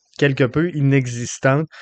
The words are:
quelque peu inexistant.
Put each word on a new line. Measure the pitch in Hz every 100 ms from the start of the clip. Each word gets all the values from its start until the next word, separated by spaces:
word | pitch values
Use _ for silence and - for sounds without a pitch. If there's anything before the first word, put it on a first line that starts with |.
| _ -
quelque | 143 131
peu | 127 151 175
inexistant. | 156 139 139 123 120 120 - 135 139 160 -